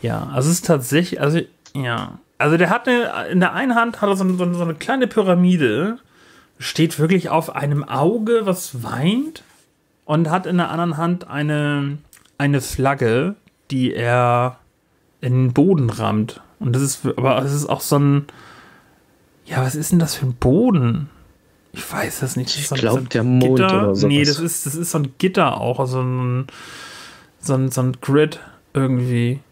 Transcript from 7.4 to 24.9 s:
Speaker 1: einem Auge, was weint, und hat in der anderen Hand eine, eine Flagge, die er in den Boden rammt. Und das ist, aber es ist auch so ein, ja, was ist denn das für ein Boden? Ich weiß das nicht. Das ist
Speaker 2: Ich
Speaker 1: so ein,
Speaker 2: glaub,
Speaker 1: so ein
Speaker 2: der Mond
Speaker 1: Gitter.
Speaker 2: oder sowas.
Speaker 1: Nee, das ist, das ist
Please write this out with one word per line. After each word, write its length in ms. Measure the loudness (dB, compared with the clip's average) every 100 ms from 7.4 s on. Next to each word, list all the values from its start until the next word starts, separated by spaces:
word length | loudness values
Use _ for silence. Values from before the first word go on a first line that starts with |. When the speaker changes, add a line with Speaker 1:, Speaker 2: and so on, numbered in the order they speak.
| -2 -4
Speaker 1:
einem 280 | -2 -2
Auge, 580 | -2 0 2 0 0 0 0
was 360 | -4 -6 -10
weint, 600 | -8 -2 0 0 -2 -10 _ _ _ _ _ _ -2
und 240 | 0 2
hat 160 | 0 0
in 120 | -2
der 120 | 0
anderen 260 | -2 -2 -2
Hand 300 | -2 -2 -6
eine, 720 | -4 -2 0 0 -2 -4 -8 _ -20 _ _
eine 240 | 0 0
Flagge, 760 | -2 -2 0 2 2 2 0 -6 _ _ _
die 220 | -2 -2
er 640 | 0 0 2 2 2 0 -6 _ _ _ _ _ _
in 120 | -2 2 2
den 60 |
Boden 360 | 4 4 4 2
rammt. 500 | -2 -2 0 -2 -6 -20 _
Und 140 | -2 0
das 60 |
ist, 240 | 0 -2 -4
aber 360 | 0 0 0
es 80 | 0
ist 120 | -4 -2
auch 140 | -4
so 160 | 0 2
ein, 260 | 4 2 0 -18 -20 -20 -20 -20 _ _ _ _ _ _ -8
ja, 160 | -4
was 120 | -2 -4
ist 160 | 2
denn 80 | 2
das 160 | 2 -2
für 100 | -4
ein 100 | 0
Boden? 720 | 2 4 4 4 2 0 -6 -12 -20 _ _ _ _
Ich 180 | -16 -10
weiß 300 | -6 -6 -6
das 140 | -4 -4
nicht. 120 | -4
Das 60 | -6
ist 60 |
Speaker 2:
Ich 60 | -4
Speaker 1:
so 60 | 0
ein, 60 |
Speaker 2:
glaub, 120 | 2
Speaker 1:
so 60 | 0
ein 80 | 0
Speaker 2:
der 140 | 0 4
Mond 320 | 4 6 4
Speaker 1:
Gitter. 80 | 4
Speaker 2:
oder 280 | 4 2 2
sowas. 80 | 2
Speaker 1:
Nee, 140 | 4
das 160 | 2 0
ist, 260 | -4 -4 -6
das 100 | -6
ist 160 | -4